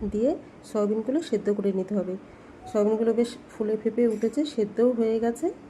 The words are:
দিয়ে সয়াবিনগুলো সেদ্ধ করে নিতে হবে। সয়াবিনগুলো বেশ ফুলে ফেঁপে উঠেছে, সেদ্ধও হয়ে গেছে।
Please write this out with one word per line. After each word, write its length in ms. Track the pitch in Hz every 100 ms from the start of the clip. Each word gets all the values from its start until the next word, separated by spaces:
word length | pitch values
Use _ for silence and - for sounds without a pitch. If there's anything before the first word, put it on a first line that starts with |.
| 208
দিয়ে 260 | 208 247 349 - -
সয়াবিনগুলো 580 | - 220 208 214 220 285
সেদ্ধ 300 | 339 208 196
করে 200 | 202 202
নিতে 220 | 190 185
হবে। 220 | 208 180 190 - - - - -
সয়াবিনগুলো 400 | 214 208 220 226
বেশ 160 | 226 233 - -
ফুলে 260 | - 214 214
ফেঁপে 320 | 233 226 240
উঠেছে, 360 | 214 226 247
সেদ্ধও 480 | 302 - 214 - 240
হয়ে 280 | 240 226 226
গেছে। 300 | 233 233 339 -